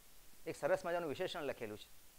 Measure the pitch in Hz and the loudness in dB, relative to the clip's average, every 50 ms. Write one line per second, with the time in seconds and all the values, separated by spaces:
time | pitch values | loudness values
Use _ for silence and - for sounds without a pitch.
0 | - - - - - - - - - 165 160 - 147 143 185 185 - 175 170 175 | -16 -16 -16 -14 -14 -14 -12 -8 -6 -4 -2 2 6 6 6 6 6 2 2 4
1 | 175 156 131 - 185 170 - 175 151 135 117 - 120 104 107 101 - - - - | 4 2 2 2 0 0 0 0 0 0 0 0 -2 -2 -4 -4 -6 -10 -12 -14
2 | - - - | -14 -14 -14